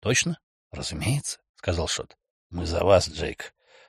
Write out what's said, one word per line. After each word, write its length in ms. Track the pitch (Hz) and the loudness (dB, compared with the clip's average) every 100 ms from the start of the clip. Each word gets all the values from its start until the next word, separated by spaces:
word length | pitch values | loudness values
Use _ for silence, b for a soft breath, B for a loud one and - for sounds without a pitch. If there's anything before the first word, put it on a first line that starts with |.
«Точно?» 380 | 104 123 170 170 _ _ _ | -2 0 0 -6 _ _ _
«Разумеется», — 680 | - - 80 80 143 - - _ | -10 -8 -4 -2 -2 -2 -12 _
сказал 320 | _ - 85 80 | _ -2 -2 -2
Шот. 300 | - - - _ _ _ | -4 -8 -18 _ _ _
«Мы 160 | 87 85 | -6 -2
за 180 | 85 | 0
вас, 240 | 87 95 - | 6 6 6
Джейк», — 460 | - 78 - - _ b b | -4 -6 -8 -16 _ b b